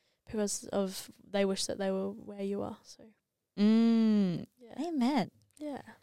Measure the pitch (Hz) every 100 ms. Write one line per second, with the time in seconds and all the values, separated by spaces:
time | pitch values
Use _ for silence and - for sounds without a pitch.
0 | _ _ - 214 202 - - 202 190 190
1 | - - - 196 196 190 - - 190 190
2 | 196 226 208 202 196 202 202 214 - -
3 | 226 _ _ _ _ - 208 226 233 226
4 | 220 214 185 160 - _ 233 - 339 302
5 | 240 285 - _ _ - 302 269 - -